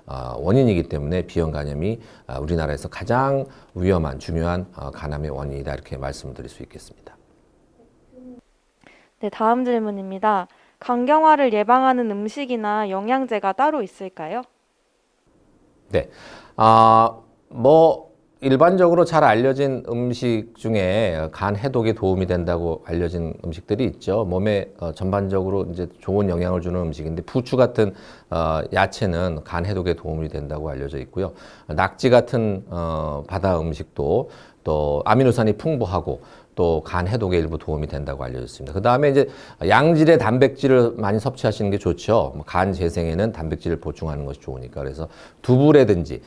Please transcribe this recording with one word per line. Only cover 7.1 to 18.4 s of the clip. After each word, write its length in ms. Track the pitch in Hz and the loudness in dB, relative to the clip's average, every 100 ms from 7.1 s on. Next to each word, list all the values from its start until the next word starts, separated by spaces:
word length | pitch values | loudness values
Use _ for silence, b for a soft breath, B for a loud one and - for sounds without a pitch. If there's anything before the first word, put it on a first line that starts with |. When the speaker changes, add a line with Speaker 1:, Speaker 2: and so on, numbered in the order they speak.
| - _ _ _ _ _ _ 233 _ _ 254 254 247 _ _ _ _ b b b b | -20 _ _ _ _ _ _ _ _ _ -20 -20 -20 _ _ _ _ b b b b
Speaker 2:
네, 80 | 208 | -10
다음 340 | - 220 240 | -2 0 2
질문입니다. 840 | 247 240 214 202 190 190 214 202 175 b b b | 0 0 -2 -6 -8 -4 0 0 -2 b b b
간경화를 720 | - 240 247 311 320 302 269 | -4 -2 2 4 6 4 4
예방하는 560 | 208 208 254 262 254 226 | 2 4 4 4 2 -2
음식이나 800 | 202 214 262 269 240 214 208 208 | -4 -6 -8 -6 -4 -4 -4 -2
영양제가 640 | 190 208 262 254 214 196 | -4 -2 -2 -2 -2 -2
따로 280 | 190 285 302 | 0 0 0
있을까요? 600 | 190 - 190 - 160 220 254 _ _ _ _ _ _ _ _ _ _ _ _ _ _ | -6 -10 -14 -12 -10 -10 -12 _ _ _ _ _ _ _ _ _ _ _ _ _ _
Speaker 1:
네. 200 | 92 - B B B B B | -4 -4 B B B B B
아, 640 | 110 113 113 113 113 - - _ _ | 6 8 8 8 4 0 -16 _ _
뭐, 600 | 127 123 160 165 - - _ _ _ | 0 6 8 6 4 -6 _ _ _